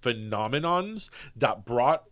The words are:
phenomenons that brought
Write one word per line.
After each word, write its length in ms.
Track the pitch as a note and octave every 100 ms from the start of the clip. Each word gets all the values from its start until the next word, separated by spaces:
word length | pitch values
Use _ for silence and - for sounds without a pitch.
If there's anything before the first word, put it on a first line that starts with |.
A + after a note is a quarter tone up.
phenomenons 1120 | B2 A2+ A2 G#2+ A2 C#3+ E3+ F3 G3+ A3 - - - A2
that 300 | C3 - G#2
brought 380 | A#2+ C3 D#3+ -